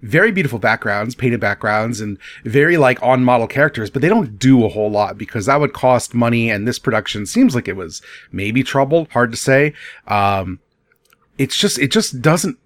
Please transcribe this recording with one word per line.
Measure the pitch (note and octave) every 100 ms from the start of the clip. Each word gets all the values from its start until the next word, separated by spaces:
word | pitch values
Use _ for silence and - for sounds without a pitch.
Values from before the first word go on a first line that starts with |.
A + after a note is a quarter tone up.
very | A2 D3+ A3
beautiful | G3 D3+ A2+
backgrounds, | A2+ A2+ A2+ G2+ A2 -
painted | B2+ A#2
backgrounds, | G#2 G2+ A2 G#2+ A2+ G#2+
and | G#2+ G2+ - -
very, | A#2 C3 D#3+ E3+
like, | C3 B2
on | B2 B2+
model | B2+ B2 A2
characters, | C#3 D3+ - G#2+
but | C3+
they | D#3
don't | A3+ C3+ G#2
do | B2+ C3
a | G#2+
whole | G#2+ G#2+
lot | G#2 G2 G2+
because | A2 A2+ G2+
that | C#3+
would | D3
cost | - B2+ B2 -
money, | A#2 A#2+ A#2 A2+
and | G#2 A2
this | A#2+
production | - A2 - G#2+ G2+
seems | A#3 B3+
like | B2 -
it | F#2+
was | E2+ - - - -
maybe | F#2+ G2+ A#2
troubled. | - C#3 C3+ E3 D#3
Hard | A#2+ A#2+
to | A#2
say. | - C3+ D3+ - - - -
Um, | G#2 G2+ G2 F#2 F#2 _ _ _ _ _ _ _ -
it's | C3+ -
just, | G3+ -
it | C#3
just | A3 - C3
doesn't | D3+ E3+ F#3+ -